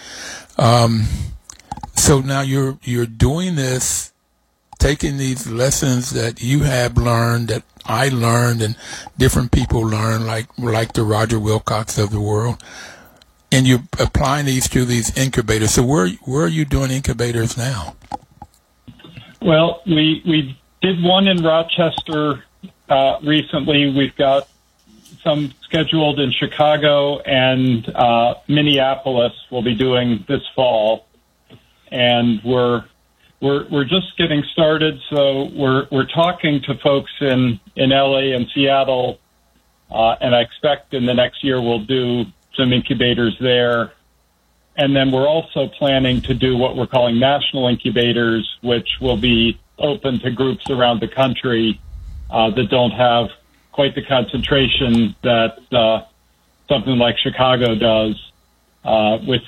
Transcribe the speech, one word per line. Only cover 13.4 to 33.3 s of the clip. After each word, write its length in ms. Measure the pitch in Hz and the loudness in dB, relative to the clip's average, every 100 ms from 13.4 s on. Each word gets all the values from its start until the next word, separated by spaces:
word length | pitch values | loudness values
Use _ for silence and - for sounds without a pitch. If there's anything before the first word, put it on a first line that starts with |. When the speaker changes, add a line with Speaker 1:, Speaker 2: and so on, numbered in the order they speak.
| _ | _
Speaker 1:
and 160 | 135 131 | 2 4
you're 160 | 127 - - | 2 0 -4
applying 480 | - - 139 147 139 | -2 0 0 -2 -2
these 220 | 127 - | -2 0
to 160 | 131 | 0
these 320 | 123 120 110 - | 0 -2 -2 -2
incubators. 540 | 131 123 107 110 107 | -2 0 0 0 2
So 100 | 139 | 2
where, 280 | 123 156 185 208 | 2 2 0 -4
where 200 | - 135 | -6 -2
are 20 | 170 | -2
you 180 | 160 | -2
doing 280 | 143 139 135 | -2 -2 -2
incubators 640 | 131 - 120 120 117 113 - | -2 -4 -2 -2 -2 -2 -4
now? 400 | 120 117 80 - - - _ _ - _ _ _ - - - - - - | -6 -6 -10 -16 -16 -16 _ _ -20 _ _ _ -20 -20 -20 -20 -20 -4
Speaker 2:
Well, 400 | 175 156 165 - 196 | 2 4 2 0 -2
we, 360 | 156 156 156 | 2 2 0
we 320 | 180 156 135 131 _ _ | 0 0 -2 -8 _ _
did 200 | 185 175 | -2 2
one 240 | 170 185 196 | 2 4 4
in 160 | 180 | 2
Rochester, 1040 | 165 160 165 - 165 - - 151 151 135 - _ 185 _ - | 2 2 0 0 0 -2 -6 -2 -2 -4 -10 _ -20 _ 0
uh, 300 | 135 135 - | 2 2 0
recently. 680 | 147 151 - 156 139 147 143 | 0 0 0 -4 0 2 2
We've 220 | 135 135 | 0 -2
got 340 | - 139 139 - _ _ _ _ - _ - | 0 2 2 -2 _ _ _ _ -20 _ -6
some 320 | 170 147 143 - | -2 -2 -2 -8
scheduled 580 | - 165 151 160 151 143 | -4 -2 0 2 2 0
in 100 | 139 | -2
Chicago 840 | - 139 - 151 151 147 143 143 143 | -2 -4 0 2 4 4 2 2 -2
and, 680 | - 131 127 131 131 117 - | -2 2 2 2 2 0 -2
uh, 400 | - 120 117 117 - - | 0 2 4 2 0 -2
Minneapolis 880 | 147 147 139 131 135 135 123 120 - - | 2 2 2 0 -2 -2 0 0 -2 -8
we'll 120 | 127 | -4
be 120 | 117 | -2
doing 480 | 110 131 123 123 110 95 | 0 2 2 0 -2 -2
this 140 | 135 - | -4 -4
fall. 520 | - 127 113 107 110 - _ _ _ _ - _ _ _ | 0 2 2 2 0 -6 _ _ _ _ -20 _ _ _
And 520 | 131 123 120 120 107 | 0 2 2 2 0
we're, 400 | 117 127 120 117 - _ _ _ _ | 0 0 2 0 -4 _ _ _ _